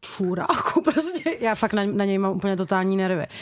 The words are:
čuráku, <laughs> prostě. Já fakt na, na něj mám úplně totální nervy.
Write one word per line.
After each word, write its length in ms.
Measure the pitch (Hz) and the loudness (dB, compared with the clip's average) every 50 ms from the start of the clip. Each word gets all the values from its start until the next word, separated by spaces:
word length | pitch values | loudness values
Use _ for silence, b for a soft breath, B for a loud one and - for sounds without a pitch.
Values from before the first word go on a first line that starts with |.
čuráku, 800 | - - - - 190 180 180 175 - - - - - - - - | -10 -8 -4 0 0 0 0 0 -2 -2 -4 -4 -2 0 0 2
<laughs> 120 | - 330 - | 2 2 2
prostě. 440 | 311 311 349 359 320 - 320 330 - | 2 0 -2 -4 -2 -2 -2 -2 0
Já 160 | 226 226 214 | 0 0 0
fakt 180 | - 226 208 214 | 2 0 0 2
na, 120 | 214 202 | 0 0
na 200 | 208 202 202 202 | 0 0 0 2
něj 120 | 202 196 | 2 2
mám 140 | 190 196 190 190 | 2 2 0 0
úplně 200 | 190 - 196 190 | 0 0 0 0
totální 400 | 180 185 - 196 185 185 190 190 | 0 0 0 2 2 2 2 2
nervy. 280 | 190 190 185 185 160 - - B B | 2 2 0 0 -2 -2 -6 B B